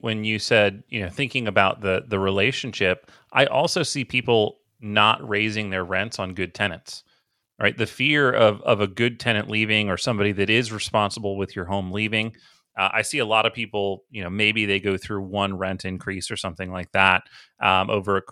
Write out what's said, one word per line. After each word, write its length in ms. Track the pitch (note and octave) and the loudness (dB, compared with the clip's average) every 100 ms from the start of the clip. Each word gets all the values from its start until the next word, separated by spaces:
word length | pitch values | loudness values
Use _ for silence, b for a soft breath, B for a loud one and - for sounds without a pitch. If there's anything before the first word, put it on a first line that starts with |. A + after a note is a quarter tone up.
when 240 | A#2 G#2+ A2 | -4 -2 -2
you 140 | G#2+ | -4
said, 440 | - A2+ G#2 G2 - | 4 4 4 0 -8
you 120 | A2+ | -8
know, 80 | F#2 | -6
thinking 380 | - C#3 C3 A2 | -4 -4 -2 2
about 320 | G2 F#2+ - | 4 4 2
the, 240 | G2+ F#2 B2 | 0 0 0
the 140 | G2+ | 0
relationship, 920 | F#2+ G2 A2 C3 B2+ - F#2+ F#2 b b b | 2 2 0 -2 -8 0 0 0 b b b
I 140 | B2+ C3+ | 2 4
also 360 | C3+ D#3+ F3+ | 2 0 0
see 220 | D3 C#3+ | -2 -4
people 560 | B2 B2+ B2 A2+ G#2 - _ _ | -4 -2 2 4 2 -2 _ _
not 440 | G#2+ G#2+ G#2+ - - | -2 4 4 2 -2
raising 440 | G#2 G#2+ G#2+ G#2 | -2 -2 -2 -4
their 160 | F#2+ F2 | -4 -4
rents 340 | F#2+ A2 - | -4 -4 -6
on 140 | F#2+ | -6
good 200 | F#2 F2+ | -6 -6
tenants, 520 | - G2+ E2 - - - _ _ _ _ - | -2 -4 -4 -12 -18 -20 _ _ _ _ -2
right? 200 | G#2 - | -2 0
The 80 | A2 | -4
fear 440 | - C3+ D3 C3+ | -2 0 2 2
of, 320 | A2 A2 G#2 | 6 4 4
of 180 | - G#2 | 0 2
a 60 | G2+ | 0
good 340 | F#2 A#2 A#2 | 0 -2 -2
tenant 280 | A#2+ G#2+ - | -2 -2 -2
leaving 400 | G#2+ G#2+ G#2+ G#2 | -2 2 2 0
or 60 | F2 | -2
somebody 380 | - G#2+ G2+ | -2 0 0
that 160 | G2 G2 | 2 2
is 240 | A2 A2+ | 2 2
responsible 640 | G#2+ - A2+ G2+ - G#2 G2 | -4 -2 2 0 0 -6 -4
with 180 | F#2+ G2 | -6 -6
your 80 | |
home 300 | F2 G2 F#2 | -4 -4 -2
leaving. 420 | G2+ G#2+ A2 A2 b b b _ - | -2 -2 0 -2 b b b _ -2
Uh, 120 | G2 | 0
I 120 | A2 | 0
see 160 | G#2+ D3+ | -2 -2
a 60 | A2 | 2
lot 200 | A2 A2 | 2 2
of 80 | |
people, 500 | A#2 G#2+ G#2 G2+ F#2+ _ | -2 -6 -4 -4 -4 _
you 100 | A2+ | -10
know, 80 | F2 | -6
maybe 360 | G2 G#2+ A2 G#2 | 0 0 2 0
they 160 | G2 | 0
go 160 | G2 F#2+ | 0 -2
through 240 | - G#2 | -4 -8
one 360 | F#2+ G2+ G2 F#2 | -4 -2 -2 -2
rent 280 | F#2+ F#2 F#2+ | -4 -4 -6
increase 440 | F#2 - F#2+ - | -8 -8 -8 -8
or 60 | G#2+ | -8
something 380 | F#2+ D#2+ F#2 | -8 -8 -8
like 180 | F#2 F2+ | -8 -2
that, 320 | G2 F#2+ F#2 B B B _ | 4 4 4 B B B _
um, 280 | G2+ F#2 F#2+ | 2 2 2
over 280 | G#2+ G2 G2 | -2 0 -2
a, 40 | - | -4